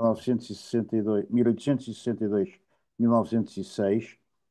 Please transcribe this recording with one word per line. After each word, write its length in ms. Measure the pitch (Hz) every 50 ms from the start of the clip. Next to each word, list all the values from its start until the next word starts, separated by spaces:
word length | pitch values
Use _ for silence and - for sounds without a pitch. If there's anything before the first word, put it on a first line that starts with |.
novecentos 500 | 117 117 110 113 - - 127 117 120 -
e 60 | 104
sessenta 420 | - - - - 117 110 - - 110
e 40 | 104
dois, 260 | 107 107 101 101 -
mil 160 | 110 120 120
oitocentos 420 | 117 117 - - - 143 127 - -
e 60 | 110
sessenta 320 | - - 123 113 - 110
e 20 | 104
dois, 320 | 101 104 95 95 - - _ _ _ _ _ _ _ -
mil 140 | 117 117
novecentos 440 | 117 117 107 - 110 117 107 - -
e 80 | - 98
seis, 540 | - - - 107 98 101 110 110 - - _ _ _ _ _ _ _